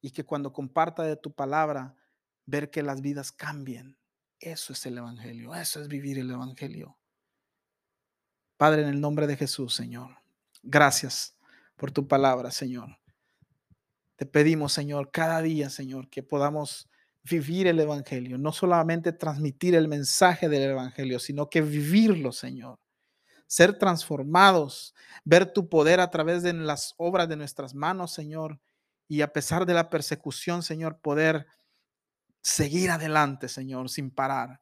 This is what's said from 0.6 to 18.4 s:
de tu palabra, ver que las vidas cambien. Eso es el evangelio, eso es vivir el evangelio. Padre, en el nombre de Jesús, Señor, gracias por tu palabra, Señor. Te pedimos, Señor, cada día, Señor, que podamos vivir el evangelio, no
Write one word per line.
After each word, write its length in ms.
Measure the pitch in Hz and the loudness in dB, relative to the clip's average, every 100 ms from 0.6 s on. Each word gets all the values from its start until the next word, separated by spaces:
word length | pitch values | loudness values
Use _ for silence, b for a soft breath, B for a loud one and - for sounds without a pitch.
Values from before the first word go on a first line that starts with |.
| 139 - 165 165 | -4 -2 -2 -2
de 120 | 160 156 | -4 -4
tu 180 | 156 | -10
palabra, 600 | 147 135 151 156 143 131 _ _ _ _ _ - | -8 -2 0 0 -4 -10 _ _ _ _ _ -6
ver 240 | 143 147 | -6 -4
que 140 | 160 | -6
las 180 | 143 135 | -6 -6
vidas 300 | 139 143 135 | -6 -8 -10
cambien. 680 | _ 151 147 135 117 131 139 _ _ _ _ | _ -12 -10 -12 -14 -16 _ _ _ _ _
Eso 320 | 170 160 - | -14 -12 -12
es 140 | 135 131 | -12 -10
el 120 | 120 | -12
evangelio, 560 | 120 120 117 117 117 | -12 -14 -16 -16 -14
eso 280 | 170 160 156 | -10 -8 -8
es 80 | 147 | -10
vivir 280 | 143 139 135 | -10 -8 -8
el 140 | 127 | -8
evangelio. 680 | 127 127 127 139 - - _ _ _ _ _ _ _ _ _ _ _ _ _ _ _ _ _ | -8 -12 -12 -14 -12 -18 _ _ _ _ _ _ _ _ _ _ _ _ _ _ _ _ _
Padre, 280 | 151 156 | 4 4
en 60 | 147 | 2
el 120 | 143 | 0
nombre 260 | 147 151 147 | -2 0 -2
de 80 | 139 | -2
Jesús, 380 | 139 - 127 | -4 -6 -6
Señor, 440 | - 120 120 127 - _ _ _ _ | -6 -8 -12 -16 -20 _ _ _ _
gracias 760 | - 147 147 - 135 - - _ b b b _ | 0 6 6 4 -4 -8 -10 _ b b b _
por 160 | 139 | -6
tu 160 | 147 139 | -4 2
palabra, 440 | 139 135 127 127 | 4 4 2 -4
Señor. 460 | - 131 127 - - _ _ _ _ _ _ _ _ _ _ _ _ | -8 -8 -10 -14 -20 _ _ _ _ _ _ _ _ _ _ _ _
Te 100 | 135 | 0
pedimos, 460 | 151 151 160 147 | 4 4 4 0
Señor, 380 | - 143 143 139 | -2 -4 -6 -4
cada 300 | 165 160 165 | -2 0 0
día, 280 | 160 156 139 | 0 -2 -4
Señor, 400 | - 135 131 127 | -8 -10 -12 -12
que 140 | - | -14
podamos 680 | 135 147 143 151 143 - - _ _ _ | -6 0 0 -2 -8 -12 -18 _ _ _
vivir 440 | - 170 143 175 185 | -4 -2 -2 0 2
el 120 | 165 | 4
evangelio, 580 | 151 147 131 131 123 | 2 -2 -6 -8 -8
no 160 | 127 | -4